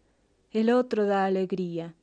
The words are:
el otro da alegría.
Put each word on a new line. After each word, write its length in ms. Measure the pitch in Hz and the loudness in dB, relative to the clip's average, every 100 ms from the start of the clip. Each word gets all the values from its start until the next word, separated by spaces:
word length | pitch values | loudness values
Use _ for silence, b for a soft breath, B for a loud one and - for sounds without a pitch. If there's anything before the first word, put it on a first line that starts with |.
| _ _ _ _ _ | _ _ _ _ _
el 200 | 220 220 | -2 2
otro 340 | 247 247 214 | 2 2 0
da 220 | 202 196 190 | 0 2 2
alegría. 680 | 190 185 185 175 165 165 - | 0 -2 -2 -4 -6 -10 -12